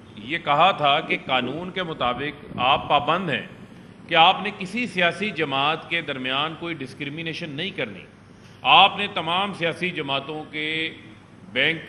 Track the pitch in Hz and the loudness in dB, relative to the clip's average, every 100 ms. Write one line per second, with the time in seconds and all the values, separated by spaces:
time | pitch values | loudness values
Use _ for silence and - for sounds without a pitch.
0 | - - 113 170 160 147 180 190 147 147 | -20 -16 -6 -4 2 6 6 6 4 4
1 | 160 180 - 131 123 147 180 180 175 147 | 2 -4 0 0 0 -4 -6 -6 -6 -2
2 | 123 123 143 147 - - 123 151 - 147 | -2 0 -6 -8 -12 -2 2 2 4 2
3 | 139 175 180 120 85 - - - - - | 4 0 0 -4 -4 -14 -20 -20 -20 -20
4 | - 165 170 190 196 202 185 220 247 180 | 0 6 6 6 -4 -8 -8 -4 -4 2
5 | 175 170 208 160 151 135 143 160 - 170 | 0 0 -4 -2 -2 0 0 -2 -4 -6
6 | 147 135 131 135 151 160 170 156 131 135 | -4 -6 -2 -2 -2 -6 -8 -8 -10 -10
7 | 143 151 165 139 165 139 190 - 120 92 | -10 -8 -8 -8 -10 -8 -8 -6 -8 -8
8 | 78 - - - - - 127 156 196 190 | -18 -20 -20 -20 -20 -4 6 8 8 4
9 | 202 190 160 175 202 151 165 151 180 175 | -4 -4 -2 -2 -2 -2 -4 -2 -6 -4
10 | 143 139 135 156 143 151 151 160 160 - | -4 -4 -4 -10 -10 -8 -6 -4 -6 -8
11 | - - - - - 120 147 165 | -18 -20 -20 -20 -8 0 0 0